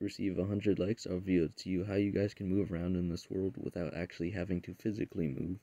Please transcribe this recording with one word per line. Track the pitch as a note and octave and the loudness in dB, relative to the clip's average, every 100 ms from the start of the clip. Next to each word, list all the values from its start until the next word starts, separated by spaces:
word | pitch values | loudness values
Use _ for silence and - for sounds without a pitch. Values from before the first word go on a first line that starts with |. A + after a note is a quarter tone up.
receive | G2+ - G2 F2 | -6 -2 0 2
a | F#2+ | 0
hundred | G#2 G#2 F#2 | 2 2 2
likes, | F2+ A2+ - | 2 -2 -2
I'll | |
reveal | F#2 F#2+ F2+ D#2 | -4 4 4 4
to | - F#2 | 0 -2
you | F#2 | -2
how | G2+ | 2
you | G2 G2+ | 2 2
guys | F#2+ G2+ | 2 0
can | - G2 | -2 0
move | G2 F#2 | 0 2
around | E2+ F2 F2+ | 0 0 0
in | F2 | 0
this | E2+ - | -2 -4
world | F#2+ F#2+ - | -2 -2 -2
without | - F#2 E2 | -6 -4 -4
actually | D#2+ F2 - E2+ | -4 -6 -2 -4
having | G#2 F2+ F2+ | -2 -2 -2
to | - | -2
physically | F#2 A2+ G#2 F2 G2 D#2+ | -4 -4 -2 -4 0 0
move, | C2 E2 F#2 | 0 -4 -6